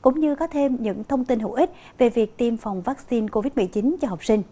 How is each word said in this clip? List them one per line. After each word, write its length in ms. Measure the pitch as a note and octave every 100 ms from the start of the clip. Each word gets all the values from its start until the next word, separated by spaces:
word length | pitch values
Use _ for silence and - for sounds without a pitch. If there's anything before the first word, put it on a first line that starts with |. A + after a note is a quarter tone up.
cũng 180 | C4 D4
như 140 | D4+
có 120 | C#4+ E4
thêm 300 | D4 C#4 B3
những 240 | G#3+ G3+
thông 200 | A3 C#4
tin 160 | B3+ A#3+
hữu 120 | G#3+
ích 180 | - F4+ - - -
về 100 | A#3+
việc 280 | A#3 G#3+ -
tiêm 200 | A#3+ A3+
phòng 260 | G#3+ F#3+
vaccine 460 | F3+ C4+ - A#3 G#3+
covid 240 | A3 A#3+ B3+
mười 100 | F#3
chín 300 | G#3+ A#3+ F4
cho 80 | C4
học 160 | F3
sinh. 180 | - G#3+ -